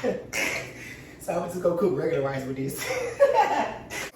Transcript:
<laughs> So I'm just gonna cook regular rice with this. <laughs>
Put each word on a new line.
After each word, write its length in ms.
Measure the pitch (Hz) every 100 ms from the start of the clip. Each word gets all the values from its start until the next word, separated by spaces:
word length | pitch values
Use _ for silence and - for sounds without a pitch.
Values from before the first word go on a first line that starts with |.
<laughs> 600 | 233 190 - - - - - - - - - -
So 180 | - 175
I'm 80 | -
just 120 | 180
gonna 160 | 175 170
cook 180 | 196
regular 300 | 135 156 147
rice 180 | 135 135
with 100 | 127 135
this. 260 | 135 -
<laughs> 1300 | 494 508 480 - 554 880 784 784 - - - - -